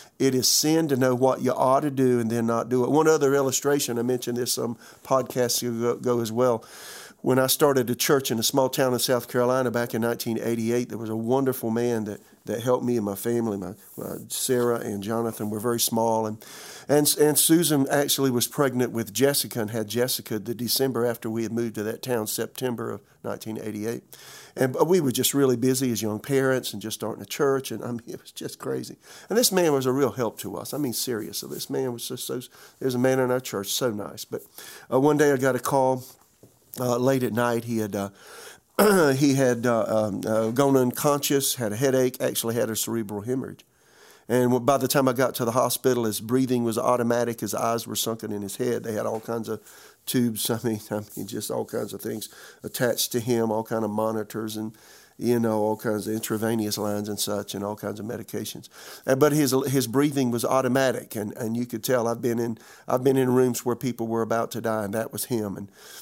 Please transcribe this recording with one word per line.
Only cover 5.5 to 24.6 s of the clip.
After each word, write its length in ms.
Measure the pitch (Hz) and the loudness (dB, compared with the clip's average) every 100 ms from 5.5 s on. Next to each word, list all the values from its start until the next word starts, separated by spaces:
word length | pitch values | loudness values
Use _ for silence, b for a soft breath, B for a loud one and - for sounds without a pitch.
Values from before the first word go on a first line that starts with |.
| - | 0
ago, 300 | 120 117 120 | -2 0 0
ago 280 | 117 123 120 | 0 0 0
as 100 | 117 | 0
well. 340 | 110 127 113 B B B B B - | 2 2 2 B B B B B -6
When 200 | - 131 | 2 4
I 80 | 131 | 4
started 420 | - 147 131 117 | 4 4 4 2
a 60 | 120 | 0
church 340 | - 143 135 | 2 2 2
in 80 | 117 | 0
a 60 | |
small 240 | 110 139 131 | 2 2 2
town 240 | - 131 | 2 2
in 80 | 123 | 2
South 260 | - 123 - | 2 0 0
Carolina 460 | 127 123 131 123 | 0 2 2 0
back 200 | 117 117 | 0 -2
in 100 | 117 | -2
nineteen 360 | 117 117 120 113 | -2 -2 -4 -4
eighty-eight, 480 | 120 117 113 120 120 | -2 -2 0 0 -2
there 100 | 107 | -6
was 120 | 113 | -6
a 60 | 110 | -4
wonderful 540 | 113 131 135 127 120 | 0 2 0 -2 -2
man 340 | 113 120 117 | 0 0 0
that, 160 | 104 104 b b | -4 -10 b b
that 180 | - 110 | -8 -4
helped 220 | 120 123 | 0 0
me 120 | 123 120 | 0 0
and 80 | |
my 120 | 101 98 | -2 -4
family. 420 | 117 120 117 101 | -2 -2 -2 -4
My, 160 | 90 - B - | -6 -12 B -14
my 220 | - - 117 | -10 -10 -8
Sarah 500 | - - 123 120 113 | -6 0 2 2 0
and 240 | 110 101 | -2 -6
Jonathan 480 | 101 113 113 110 107 | -4 -2 -2 -4 -6
were 80 | 107 | -4
very 220 | 120 117 | -2 -2
small. 460 | - 117 113 110 110 | 0 0 2 2 -2
And, 180 | 107 B B B B - | -6 B B B B 0
and, 240 | 147 147 - | 2 4 4
and 160 | 151 143 | 4 4
Susan 500 | - 160 156 147 135 | 4 4 4 2 2
actually 400 | 147 143 - 135 | 0 0 2 2
was 160 | 120 - | 2 0
pregnant 460 | - 139 123 123 | 2 0 2 0
with 200 | 113 110 | -2 -4
Jessica 480 | 101 135 143 113 123 | 2 2 2 -2 -4
and 100 | 104 | -4
had 180 | 117 104 | -4 -4
Jessica 500 | 113 123 - - 110 | 0 0 -2 -4 -6
the 160 | 101 | -4
December 500 | 107 117 - 135 117 | -6 -2 0 0 2
after 240 | 120 113 117 | 0 -2 -4
we 140 | 113 | -4
had 100 | 110 | -2
moved 220 | 113 117 | -2 -4
to 80 | 110 | -4
that 200 | 107 113 | -6 -6
town, 260 | 131 120 107 | -4 -2 -2
September 640 | - 110 - 127 117 117 | -4 -6 -4 -4 -4 -6
of 80 | 107 b b | -10 b b
nineteen 340 | 113 104 113 110 | -10 -8 -8 -10
eighty-eight. 440 | 110 107 107 123 - B B B B | -8 -6 -6 -8 -10 B B B B
And, 180 | - | -2